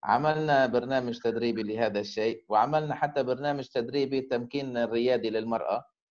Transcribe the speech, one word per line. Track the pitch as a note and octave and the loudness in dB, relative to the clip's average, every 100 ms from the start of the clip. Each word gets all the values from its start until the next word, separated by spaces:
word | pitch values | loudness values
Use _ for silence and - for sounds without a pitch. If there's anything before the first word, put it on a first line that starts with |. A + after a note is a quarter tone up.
عملنا | - A#2 D3+ D#3 D#3 C#3 C3 | 2 2 4 2 4 4 4
برنامج | A#2+ B2 C3+ B2 A#2 | 2 2 -2 -2 -2
تدريبي | A#2 A2+ A#2 A2+ | -2 0 0 0
لهذا | G#2+ A2 A2+ G2+ | -2 0 0 0
الشيء، | G2+ - A2 - _ | -4 -2 -2 -2 _
وعملنا | G#2+ B2+ D#3 D3+ B2+ | 2 4 2 -2 -2
حتى | D3 C#3+ | -2 0
برنامج | B2+ B2+ D3 C#3+ C3 | -2 -2 -2 -4 -4
تدريبي | C3 A#2 C#3+ C3+ C3+ | -4 -2 -2 0 -2
تمكين | C3 B2 A#2+ C#3+ C3+ A#2+ | -2 -4 -4 -6 -4 -2
الريادي | A#2 A#2 B2 B2 A2 | 0 2 2 2 0
للمرأة. | A2 A2+ A#2 - G#2+ - _ _ | -2 -2 -4 -2 -4 -6 _ _